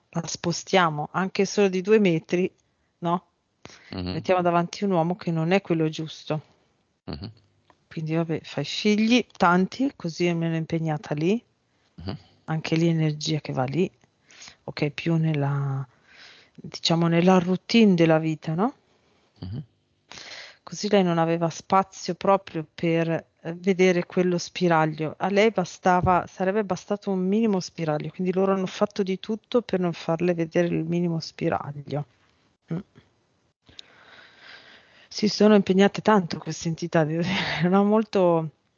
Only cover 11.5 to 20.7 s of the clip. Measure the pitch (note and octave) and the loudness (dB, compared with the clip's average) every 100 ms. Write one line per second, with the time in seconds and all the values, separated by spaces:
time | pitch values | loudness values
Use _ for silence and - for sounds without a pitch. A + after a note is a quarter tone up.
11.5 | _ _ _ _ - E2 - - _ - | _ _ _ _ -14 -12 -12 -16 _ -8
12.5 | D#3+ - D#3+ E3+ E3 D#3 D3+ D3+ D3+ - | -6 -2 0 2 2 0 -2 -4 -6 -4
13.5 | C#3+ B2+ C#3+ F#3+ - _ _ _ - - | -4 -2 -2 -2 -6 _ _ _ -20 -20
14.5 | - - - D3 - E3 E3 D#3+ D3 C#3 | -18 -14 -4 -4 -2 -2 0 0 0 -2
15.5 | C#3+ C#3 C3+ C3+ _ _ - - - _ | -2 -2 -6 -8 _ _ -20 -20 -20 _
16.5 | - - - - E3 E3+ E3+ F3+ F#3 F3+ | -20 -16 -8 0 2 4 4 6 4 2
17.5 | F3+ - A#3 G#3+ F3 E3 D#3+ D#3+ D#3 - | -4 2 4 6 6 4 4 2 -4 -6
18.5 | D#3+ A#3+ - _ _ _ _ _ _ F2+ | -2 -4 -4 _ _ _ _ _ _ -12
19.5 | A#2+ C#3+ _ _ _ _ - - - - | -12 -14 _ _ _ _ -20 -18 -18 -20
20.5 | - - | -20 -16